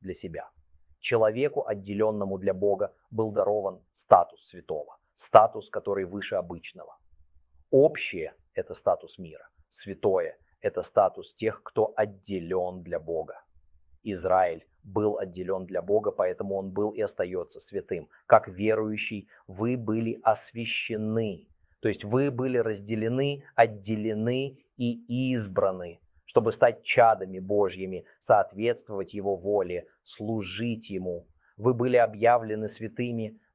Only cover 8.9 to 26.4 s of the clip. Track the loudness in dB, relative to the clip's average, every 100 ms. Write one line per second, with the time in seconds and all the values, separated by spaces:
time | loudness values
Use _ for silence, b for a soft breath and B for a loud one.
8.9 | 0 -2 -16 -16 -16 -20 _ _ -18 -14
9.9 | -2 0 0 -2 -8 _ _ -4 -4 -2
10.9 | 2 2 0 -16 _ -4 -4 -8 -2 0
11.9 | 0 -4 -4 -8 -8 -4 -2 -2 -6 -8
12.9 | -8 -4 -6 -6 -14 _ _ _ _ _
13.9 | -14 -8 -4 2 4 4 -2 -12 _ -6
14.9 | 0 0 0 -6 -8 -4 -4 -4 -6 2
15.9 | 2 2 0 0 0 -4 -4 -4 -2 -2
16.9 | -2 -4 -2 -4 -4 -8 -12 -8 -8 -6
17.9 | -8 -8 b _ 4 4 -2 0 0 -2
18.9 | -6 -8 -10 -12 b b -4 -2 -2 -2
19.9 | -2 -2 0 0 0 -4 -10 -8 -6 -6
20.9 | -6 -2 -2 -2 -6 -14 _ _ _ -4
21.9 | -4 -2 0 0 -2 -2 0 0 -4 -4
22.9 | -4 -2 0 -2 -4 -6 2 4 2 -4
23.9 | -2 -2 -2 0 -2 -4 -10 b -6 -4
24.9 | -4 -6 -4 -2 -2 -2 0 0 -2 -10
25.9 | -14 _ _ _ 2